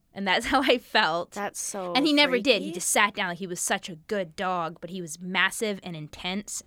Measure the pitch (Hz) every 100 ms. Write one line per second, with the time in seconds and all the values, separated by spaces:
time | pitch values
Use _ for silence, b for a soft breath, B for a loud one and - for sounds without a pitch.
0 | _ 196 196 185 233 277 277 247 - 220
1 | 180 170 - - 202 - - 208 180 247
2 | 302 294 285 247 262 208 196 349 - 240
3 | 202 208 185 170 185 175 - 196 - 156
4 | - 208 170 160 185 180 165 165 170 185
5 | 165 165 180 185 185 - 220 190 185 165
6 | 151 - 180 196 - -